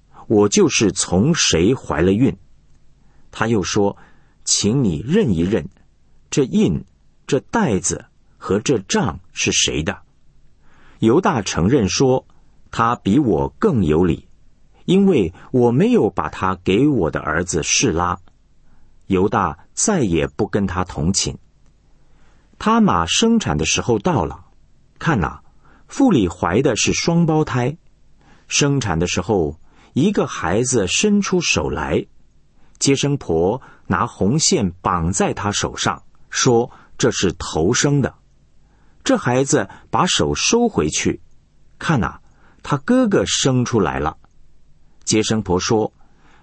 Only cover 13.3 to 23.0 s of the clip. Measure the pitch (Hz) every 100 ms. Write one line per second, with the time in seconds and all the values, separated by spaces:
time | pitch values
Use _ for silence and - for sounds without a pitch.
13.3 | 78 69 - 220 131 80 78 90 71 -
14.3 | - - - - _ - 185 196 156 85
15.3 | - - 127 120 120 214 233 110 - 76
16.3 | - 95 92 - 98 147 131 80 71 65
17.3 | 78 90 85 71 - 127 80 87 87 -
18.3 | _ _ _ - - - - - 92 101
19.3 | 107 90 73 - - - 196 110 82 69
20.3 | - 104 107 95 90 90 - 78 98 -
21.3 | - - _ _ _ _ _ _ - -
22.3 | _ _ - 214 226 202 90